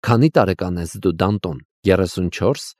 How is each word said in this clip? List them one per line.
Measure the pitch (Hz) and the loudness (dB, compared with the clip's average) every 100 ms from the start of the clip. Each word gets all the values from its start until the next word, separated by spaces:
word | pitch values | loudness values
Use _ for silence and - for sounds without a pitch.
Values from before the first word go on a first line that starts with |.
Քանի՞ | - 117 156 | 2 2 4
տարեկան | 151 98 92 92 87 | 4 2 0 -4 -6
ես | 85 | -8
դու, | - 95 | -2 -2
Դանտոն, | 82 92 104 90 69 - _ | 0 -2 -2 -4 -10 -14 _
երեսուն | 101 92 92 - 90 | 2 2 2 -2 -4
չորս | - 101 143 - | 0 -2 -2 -8